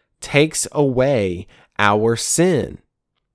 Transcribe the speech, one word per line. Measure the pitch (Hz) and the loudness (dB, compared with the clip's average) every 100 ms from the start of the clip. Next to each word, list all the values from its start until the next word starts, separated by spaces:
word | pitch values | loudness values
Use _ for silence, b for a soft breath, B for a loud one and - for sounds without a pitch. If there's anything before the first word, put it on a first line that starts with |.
| _ _ | _ _
takes | - 143 156 - - | -2 2 2 -2 -4
away | 139 143 123 131 131 95 87 - b b - | -2 0 0 0 0 -2 -4 -12 b b 0
our | 104 104 113 117 | 2 4 2 0
sin. | - - 180 151 - - _ _ _ _ _ | -2 0 2 0 -2 -10 _ _ _ _ _